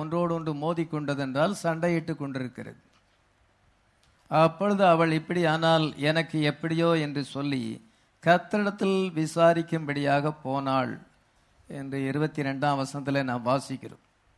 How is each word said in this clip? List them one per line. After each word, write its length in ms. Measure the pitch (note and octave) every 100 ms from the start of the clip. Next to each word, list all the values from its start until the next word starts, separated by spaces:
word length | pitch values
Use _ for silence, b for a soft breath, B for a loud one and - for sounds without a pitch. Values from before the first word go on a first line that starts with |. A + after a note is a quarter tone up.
ஒன்றோடு 320 | D#3 E3+ F3
ஒன்று 180 | E3 D#3+
மோதிக்கொண்டதென்றால் 1000 | C#3+ D#3 E3+ D#3+ D3+ C#3+ C#3 C3+ C3 E3+
சண்டையிட்டு 600 | G3+ E3+ D#3+ F3 E3+ D#3+
கொண்டிருக்கிறது. 640 | D3+ C#3 C3 B2+ - A2 A2+ _ _ _ _ _ _ _ _ _ _ _ _ _ _ -
அப்பொழுது 540 | D3+ D#3+ D#3+ G3+ G3+ F#3+
அவள், 260 | E3 E3
"இப்படி 320 | D#3+ D#3 F3 E3
ஆனால் 400 | D#3+ E3 D#3+ D#3 -
எனக்கு 440 | D3 D#3+ D#3+ D#3+
எப்படியோ?" 480 | D3 C#3+ E3 D#3+ E3+ E3
என்று 260 | D3 C#3+
சொல்லி 380 | C3 C3+ C#3+ C3+ A2+ A2+ - b b _
கர்த்தரிடத்தில் 760 | E3 F3 F3 G#3+ G3+ G3+ G3 F#3+ F#3+
விசாரிக்கும்படியாக 1200 | D#3+ D#3 E3 E3 E3 E3 E3 D3 C#3+ C#3+ C#3+ D3 D3+
போனாள் 500 | C3 C3+ C3+ C3 B2 G#2+ - _ _ _ _ _ -
என்று 300 | C#3 C#3 C3+ C3+
இருபத்தி 360 | C#3 D3+ D3+
ரெண்டாம் 380 | C#3 C3+ C#3+ C#3
வசனத்திலே 420 | C3 C#3+ C3+ C#3
நாம் 240 | C3 B2 A#2+
வாசிக்கிறோம். 580 | C3+ - C3+ A#2 - _ _ _